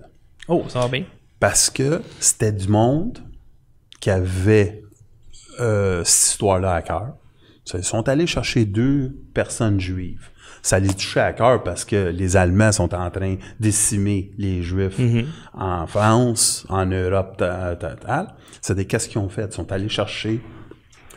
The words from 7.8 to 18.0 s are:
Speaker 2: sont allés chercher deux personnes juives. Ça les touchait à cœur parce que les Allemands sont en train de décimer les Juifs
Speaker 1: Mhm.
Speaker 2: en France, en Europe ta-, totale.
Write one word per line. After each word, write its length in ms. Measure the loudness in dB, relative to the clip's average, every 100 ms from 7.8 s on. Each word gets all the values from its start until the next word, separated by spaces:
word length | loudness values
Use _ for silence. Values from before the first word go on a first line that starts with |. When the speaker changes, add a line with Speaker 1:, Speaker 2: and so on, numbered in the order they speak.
Speaker 2:
sont 240 | -2 -2 0
allés 180 | 0 0
chercher 380 | -2 0 2
deux 520 | 2 2 2 2 -2 -8 -6
personnes 460 | -4 -4 -2 0 0
juives. 520 | 0 -6 -8 -10 -14 -20 -20 -8
Ça 180 | 0 2
les 120 | 2
touchait 280 | 0 -2 0
à 120 | 0
cœur 300 | 4 4 4
parce 220 | 0 -8
que 240 | -2 0 0
les 280 | 0 2 4
Allemands 360 | 6 6 4
sont 200 | 4 0
en 160 | -2 -4
train 240 | -4 -4
de 40 | -4 -8 -2
décimer 720 | 0 2 0 0 0 0 -4 -4
les 260 | -2 -2
Juifs 360 | -2 -2 -2 0
Speaker 1:
Mhm. 260 | 2 2 -2 -10 -18
Speaker 2:
en 320 | -8 -4 -4 -2
France, 800 | 2 4 4 4 2 0 -2 -4
en 160 | -2 0
Europe 500 | 0 0 0 -2 -4
ta-, 380 | -4 -2 -4 -6
totale. 580 | -8 -10